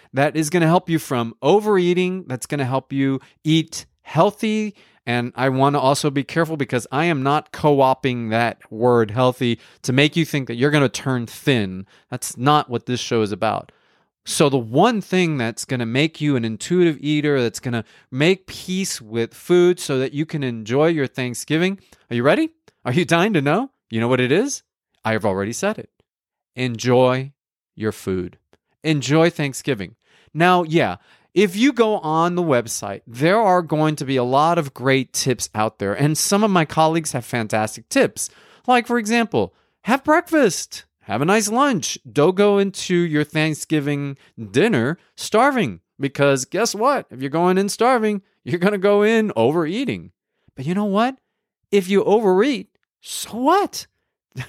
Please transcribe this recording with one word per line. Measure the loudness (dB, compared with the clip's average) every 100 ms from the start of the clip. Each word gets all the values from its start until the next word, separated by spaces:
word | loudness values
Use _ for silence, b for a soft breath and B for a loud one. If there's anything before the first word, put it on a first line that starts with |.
| b
that | -2 0 0
is | 0
gonna | 2 4
help | 2 2
you | -4
from | -2 -4 -4 -2
overeating, | 2 2 4 2 2 0 -2 -4 -8
that's | -10 -6
gonna | -4
help | -2 -4 -4
you | -2 0 -2 b b
eat | 0 0 0 -8 -18 _
healthy, | -4 0 0 0 -2 -2 -4 -10 b b
and | -4 -4 -4 -4
I | -2
wanna | 2 2 2
also | 2 0 0
be | -2
careful | -4 -4 -2 -4
because | -4 -4 -4
I | -2 -2
am | 0
not | 0 -2 -4
co-opting | -2 2 4 4 2 -2 -4 -2
that | -2 -2 -6 -12
word | 0 2 4 2
healthy | 0 0 0 -2 -4 b b
to | -2
make | 2 2 2
you | -2
think | -2 -4
that | -2
you're | 2
gonna | 2 2
turn | -2 -4 -4 -6
thin. | -6 0 0 0 -6 -14 b b
That's | -12 -12 -2
not | 2 2 0
what | -6
this | -4 -6
show | -2 0
is | 0
about. | -2 -4 -4 -8 b b b b b -6
So | 0 2
the | 2
one | 0 2 2 0
thing | -2 0 0 0
that's | -4 -6
gonna | -6 -4 -2
make | 0 -2 -2
you | -2 0
an |
intuitive | -2 -6 -2 2 2 0
eater, | -2 -2 0 0
that's | -2 -4
gonna | -6 -6 -6 b b
make | 0 2 0 -4
peace | -14 -6 -6 -4 -8
with | -8 -4 -4
food | -6 2 4 4 2
so | -2 -4
that | -2
you | -4 -6
can | -6
enjoy | -6 -6 -2 0 2
your | 0 -4
Thanksgiving. | -4 -6 -6 -4 -2 -2 -4 b b b
Are | 0
you |
ready? | 2 2 0 _ _ _
Are | -4
you | 0 2
dying | 2 2
to | 2
know? | 2 0 -2 _ -8
You | -2
know | 0
what | 2
it | 2
is? | 2 0 -6 _ _ _ _ -4
I |
have | -2
already | -2 -2 -4
said | -4 -6 -6
it. | -12 _ _ _ _ _ _
Enjoy | -6 -6 -2 2 4 4 2 -6 -14 _ _ _
your | -6 -6
food. | -4 -4 -4 -6 -12 _ _ _ _
Enjoy | -2 -2 2 2 2
Thanksgiving. | 0 -6 -6 -6 -6 -8 -16 b b b
Now, | 0 2 2
yeah, | 2 0 0 -4 b b b
if | 0 0 2
you | 0
go | 2 0 0
on | 0 0 0
the | 0
website, | 0 0 0 -6 -8 -10 -12
there | -2 0 2
are | 4 2
going | 0 0 0 -2
to |
be | -2 0
a |
lot | 2 2 2 2
of | -2
great | -2 0 2 0
tips | -4 -2 -2 -4
out | -4 -4 -2
there. | -4
And | 0 0 0
some | 0 2
of | 2
my | 2
colleagues | 0 2 2 0 -4
have | -8
fantastic | -4 -4 -2 -2 -2 -6 -2
tips. | 0 0 -2 -12 b b b 0
Like, | 0 2
for | -2
example, | 0 0 0 -2 -2 _ _ _
have | -2 0
breakfast. | 2 0 2 2 2 0 -10 -16 -20 _
Have | -6 -2
a | 2
nice | 0 0
lunch. | 0 0 0 -4 -10 -6
Don't | 0 2
go | 4 2 2
into | 0 -4 -2
your | 0 0 0
Thanksgiving | -2 -2 -2 -4 -2 -2 -2 -4 -6 -10 b b -4
dinner | 0 2 2 0 -4 _ -14
starving. | -2 2 2 2 -2 -6 _ -8
Because | -6 0 2 2
guess | -2 -4 -2
what? | 0 0 0 -4
If | -10
you're | -4
going | 0 2 2
in | 0
starving, | 0 2 2 0 -2 -8 _
you're | -6 0
gonna | 0 2
go | 2 4
in | 4 2 0 2
overeating. | 2 2 -2 -4 -4 -6 -10 _ _ _ _
But | -10 -6
you |
know | -2
what? | -2 0 -2 -4 _ _ _ _ _
If | 0 2
you | 2
overeat, | 2 2 4 2 2 -2 -8 _ _ _
so | -14 -12 -10 -2
what? | 2 2 0 -6 -16 _ _ _ _
<laughs> | -14